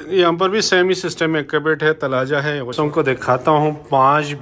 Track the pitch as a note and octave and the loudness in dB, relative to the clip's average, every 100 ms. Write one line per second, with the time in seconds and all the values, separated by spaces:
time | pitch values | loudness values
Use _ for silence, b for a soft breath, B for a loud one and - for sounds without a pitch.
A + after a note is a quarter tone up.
0 | D3+ F#3 F3 E3+ F#3+ G#3+ - F#3 F3+ F3+ | -2 2 2 2 0 0 0 2 2 0
1 | E3+ - D#3+ D#3+ C3+ D#3 D3 D#3 D#3 D#3 | -4 -2 -2 -2 -2 -2 0 0 0 -2
2 | C#3+ C3 C3 D3 D3 D3 B2 B2 D3+ D3+ | -2 -2 -2 -2 -2 -4 -6 -4 -2 0
3 | C#3 B2+ - B2+ D#3+ D#3 D3+ D3 - C#3 | 0 0 0 0 2 2 2 -2 -2 2
4 | C3+ D3 D3 C#3+ | 4 2 0 0